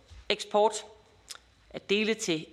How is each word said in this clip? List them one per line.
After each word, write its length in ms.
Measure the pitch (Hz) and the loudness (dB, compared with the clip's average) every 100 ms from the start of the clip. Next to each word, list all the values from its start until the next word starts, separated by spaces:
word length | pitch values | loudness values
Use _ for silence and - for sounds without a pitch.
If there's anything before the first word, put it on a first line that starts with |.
| - - - | -20 -18 -6
eksport 560 | 208 - 208 214 214 - - _ _ - - _ _ _ | -6 0 2 4 2 -10 -20 _ _ -20 -20 _ _ _
af 80 | - | -14
dele 320 | - 202 214 | 0 0 2
til 320 | 220 - 160 165 | 0 -2 -2 -2